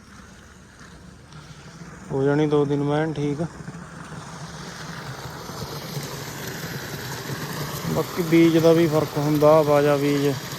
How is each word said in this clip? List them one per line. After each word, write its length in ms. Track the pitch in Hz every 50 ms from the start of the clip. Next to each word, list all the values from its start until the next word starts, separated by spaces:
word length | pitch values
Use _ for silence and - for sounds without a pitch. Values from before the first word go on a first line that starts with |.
| - - - - - - - - - - - - - - - - - - - - - - - - - - - - - - - - - - - - - - - - - -
ਹੋ 120 | 147 135 135
ਜਾਣੀ 240 | 143 143 151 151
ਦੋ 180 | 147 147 147 147
ਦਿਨ 180 | 139 143 143 143
ਮੈਂ 240 | 143 147 151 160 160 147
ਠੀਕ। 300 | 147 147 147 143 143 170 - - - - - - - - - - - - - - - - - - - - - - - - - - - - - - - - - - - - - - - - - - - - - - - - - - - - - - - - - - - - - - - - - - - - - - - - - - - - - - - - - - - - - - - - 165 160
ਬਾਕੀ 280 | 156 156 - - 185 170
ਬੀਜ 340 | 160 165 165 165 165 160 165
ਦਾ 140 | 156 165 165
ਵੀ 140 | 165 170
ਫਰਕ 300 | 156 151 156 151 131 - 151
ਹੁੰਦਾ, 440 | 143 151 151 147 151 151 156 160 151
ਬਾਜਾ 340 | 147 147 143 143 147 143
ਬੀਜ 320 | 139 143 143 143 143 139 143 135 135 - - -